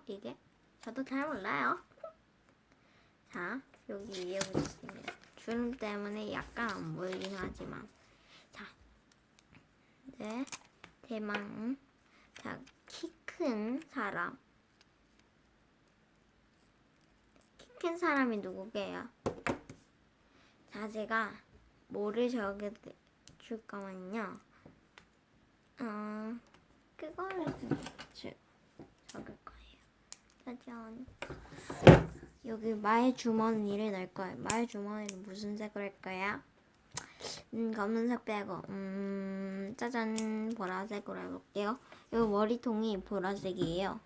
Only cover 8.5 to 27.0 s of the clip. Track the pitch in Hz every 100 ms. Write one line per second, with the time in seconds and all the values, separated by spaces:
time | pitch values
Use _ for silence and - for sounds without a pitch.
8.5 | - 208 - - - - - - - -
9.5 | - - - - - 262 - 214 233 277
10.5 | - - - - - - 220 208 208 202
11.5 | 220 226 269 - - - - - - -
12.5 | 92 - - - - 330 - - - 320
13.5 | 214 214 269 - 277 202 170 175 - -
14.5 | - _ - - _ - - - _ -
15.5 | - - _ - _ - _ _ - -
16.5 | - - - - - - - - - -
17.5 | - - - 349 339 349 277 254 214 185
18.5 | 190 196 208 190 180 - - - - -
19.5 | - - - - - - _ - - -
20.5 | - - 202 214 220 208 226 208 208 -
21.5 | - - - - 196 208 214 247 247 202
22.5 | 202 208 226 - - - _ - - -
23.5 | 220 - 202 196 190 185 226 190 - -
24.5 | - - - - - - _ _ - -
25.5 | _ - - 240 208 214 214 220 240 -
26.5 | - - - - -